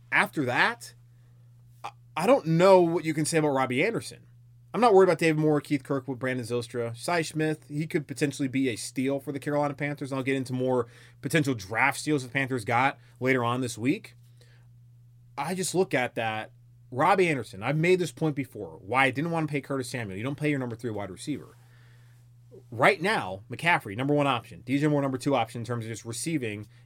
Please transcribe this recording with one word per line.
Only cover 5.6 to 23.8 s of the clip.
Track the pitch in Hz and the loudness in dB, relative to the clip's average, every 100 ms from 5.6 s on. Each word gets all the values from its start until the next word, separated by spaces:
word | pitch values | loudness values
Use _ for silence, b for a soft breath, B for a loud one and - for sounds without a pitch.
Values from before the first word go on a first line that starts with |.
Keith | - 147 | 0 -2
Kirkwood, | - 139 127 127 | -2 -4 -4 -4
Brandon | 127 127 113 | -4 -4 -4
Zylstra. | 120 117 123 117 | -4 -4 -4 -6
Shi | 117 - 175 | -6 -2 -2
Smith, | 156 156 156 156 - | -2 -2 -2 -2 -6
he | 147 160 | -6 -2
could | 180 147 | -4 -4
potentially | 127 143 - 135 | -2 -2 -2 -2
be | 131 135 | 0 0
a | 107 | -2
steal | - - 131 139 | -6 -4 -2 -2
for | 151 | -4
the | 139 | -8
Carolina | 151 147 147 | -4 -2 -2
Panthers, | 139 147 147 135 | -2 -6 -6 -6
and | 135 | -4
I'll | 131 | -2
get | 135 | -2
into | 127 | -2
more | 127 127 127 117 b b b | -2 2 2 0 b b b
potential | 139 160 143 | -2 0 2
draft | 120 95 110 135 131 | -2 -4 0 0 0
steals | 151 147 | -2 -2
the | 127 | -2
Panthers | 139 131 127 120 | -4 -2 -2 0
got | 117 135 - b b | 2 2 0 b b
later | 127 131 117 | 0 2 2
on | 123 | 0
this | 123 104 | -2 -4
week. | 123 208 - - - b b b b - - - - - - - | -2 -2 -6 -20 -20 b b b b -20 -20 -20 -20 -20 -16 -8
I | 151 185 | -6 -4
just | 170 | -2
look | - - | 0 2
at | 139 120 - | 0 0 -2
that. | 113 110 - - - - - | -4 -4 -8 -14 -20 -20 -10
Robbie | 123 156 196 180 | 0 4 4 4
Anderson, | 139 107 95 | 0 -4 -8
I've | 113 151 | -4 0
made | 165 185 | 2 2
this | 175 | 0
point | - 156 143 | -2 -2 -2
before, | 131 107 82 80 | -6 -8 -12 -12
why | 92 123 135 | -2 2 2
I | |
didn't | 123 170 | 2 -2
wanna | 165 156 | -2 -2
pay | 147 | -4
Curtis | - 139 120 | -4 -6 -6
Samuel. | 127 107 92 | -8 -8 -6
You | 120 | -6
don't | 143 | -4
pay | 151 | -2
your | 143 | -2
number | 123 113 | -4 -6
three | 123 | -6
wide | 104 98 | -6 -8
receiver. | 90 - 123 - - b b b b b b b - - - - | -10 -8 -8 -10 -20 b b b b b b b -20 -20 -20 -12
Right | 110 160 202 | 2 2 4
now, | 180 214 98 95 - | 0 -2 -4 -8 -10
McCaffrey, | 120 165 165 | -4 0 0